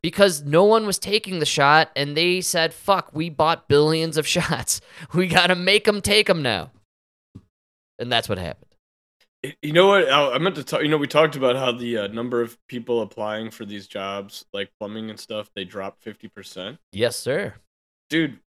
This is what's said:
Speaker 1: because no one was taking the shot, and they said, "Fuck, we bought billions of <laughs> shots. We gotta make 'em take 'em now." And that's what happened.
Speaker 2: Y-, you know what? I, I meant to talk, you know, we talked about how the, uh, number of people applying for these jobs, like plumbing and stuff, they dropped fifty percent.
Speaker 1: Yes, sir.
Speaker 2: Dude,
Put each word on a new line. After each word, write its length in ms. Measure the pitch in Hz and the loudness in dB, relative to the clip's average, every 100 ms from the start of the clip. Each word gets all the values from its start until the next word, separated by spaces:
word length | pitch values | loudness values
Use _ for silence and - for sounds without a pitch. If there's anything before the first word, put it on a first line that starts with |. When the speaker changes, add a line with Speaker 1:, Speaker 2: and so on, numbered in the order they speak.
Speaker 1:
because 400 | 175 190 202 151 | -6 2 2 2
no 220 | 143 160 | 2 4
one 220 | 202 220 214 | 6 4 2
was 120 | 185 | -6
taking 400 | - 214 196 180 | -2 -2 -2 -4
the 80 | 151 | -2
shot, 440 | - 139 151 156 | 2 6 6 4
and 220 | - 143 147 | -2 -4 0
they 240 | 175 185 | 0 0
said, 320 | 175 175 165 | -2 -2 -2
"Fuck, 380 | - - 190 - | -4 0 0 0
we 160 | 147 170 | -6 -6
bought 400 | 147 160 160 _ | 0 0 0 _
billions 480 | 147 151 160 165 156 | 4 4 2 -2 -2
of 100 | 147 | -2
<laughs> 80 | |
shots. 460 | 175 160 143 120 - _ - 165 | -2 -2 -4 -4 -6 _ -20 -6
We 140 | 180 180 | -2 2
gotta 260 | 185 175 | 2 2
make 320 | 180 180 208 214 | 2 2 2 2
'em 140 | 208 | 0
take 300 | 190 208 202 | 2 2 2
'em 120 | 175 | 0
now." 280 | 135 101 80 _ _ _ _ _ _ - _ _ _ _ _ - | 0 -2 -6 _ _ _ _ _ _ -20 _ _ _ _ _ -12
And 120 | 120 | -2
that's 180 | 117 113 | -2 0
what 100 | 95 | -4
happened. 360 | 85 - _ _ _ _ _ _ _ _ | -4 -10 _ _ _ _ _ _ _ _
Speaker 2:
Y-, 100 | 143 - | -12 -8
you 100 | 151 | 0
know 160 | 156 190 | 6 6
what? 220 | 202 151 | 6 6
I, 220 | 139 143 | 4 4
I 40 | 123 | 2
meant 180 | 175 160 | -2 -4
to 80 | |
talk, 180 | 131 143 | -6 -2
you 60 | 147 | 0
know, 80 | 151 | 0
we 100 | 143 | 2
talked 300 | - 160 143 | 4 2 2
about 200 | 131 127 | 0 2
how 160 | 131 | -2
the, 260 | 120 120 113 | -2 -4 -4
uh, 80 | 101 | -4
number 320 | 113 120 120 | -6 -4 -4
of 140 | 117 - _ | -4 -8 _
people 340 | 123 117 117 | -14 -4 -4
applying 480 | 101 - 107 107 110 | -4 -6 -6 -6 -10
for 140 | - | -14
these 220 | 104 104 98 | -14 -14 -12
jobs, 580 | 101 98 101 98 - - | -10 -8 -8 -10 -18 -14
like 180 | 101 98 _ | -10 -10 _
plumbing 320 | 104 110 110 | -12 -10 -12
and 80 | 104 | -14
stuff, 300 | - 107 104 | -12 -12 -10
they 100 | - | -12
dropped 380 | 92 101 95 _ | -12 -10 -12 _
fifty 260 | - 104 107 | -18 -16 -20
percent. 500 | - 92 92 95 151 _ | -20 -18 -14 -14 -16 _
Speaker 1:
Yes, 240 | 95 117 - | -2 -2 -2
sir. 360 | - 151 180 - _ _ _ _ _ | -6 -4 -6 -12 _ _ _ _ _
Speaker 2:
Dude, 300 | 156 156 110 | -2 -2 -6